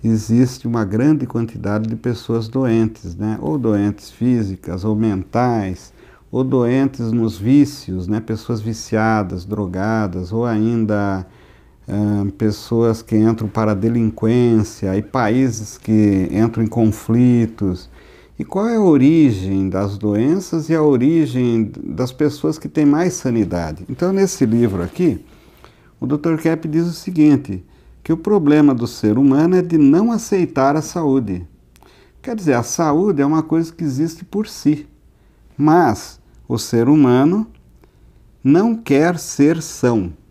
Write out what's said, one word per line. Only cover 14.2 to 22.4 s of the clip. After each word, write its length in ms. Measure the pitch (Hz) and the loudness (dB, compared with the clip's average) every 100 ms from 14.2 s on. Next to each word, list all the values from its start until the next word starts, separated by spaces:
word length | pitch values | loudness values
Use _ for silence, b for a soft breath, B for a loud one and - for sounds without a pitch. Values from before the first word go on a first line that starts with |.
| 113 123 120 113 107 - 95 95 | 0 2 4 2 0 -6 -4 -4
e 60 | |
países 760 | 110 131 110 123 131 107 107 - | -4 -2 0 0 0 -2 -10 -14
que 520 | - 110 107 95 92 | 0 2 4 2 0
entram 320 | 95 113 117 | 0 0 0
em 60 | 110 | -2
conflitos. 1200 | 120 110 - - 117 123 120 113 113 98 90 - b b b b _ | 0 0 0 -2 2 4 4 0 -2 -4 -4 -10 b b b b _
E 60 | |
qual 240 | - 185 220 | -8 -4 -2
é 80 | 233 | 2
a 40 | |
origem 880 | 196 147 135 165 147 101 95 98 95 | 4 6 6 6 4 2 -2 -2 -2
das 300 | 92 101 98 | -2 -4 -4
doenças 720 | 104 104 127 180 185 165 147 | -2 0 0 0 -2 -6 -2
e 60 | 160 | 2
a 60 | |
origem 880 | 151 131 131 165 147 123 123 113 110 - | 4 4 4 2 0 0 0 0 -2 -6
das 300 | - 78 123 | -10 -6 -6
pessoas 440 | - 147 147 | -2 -2 0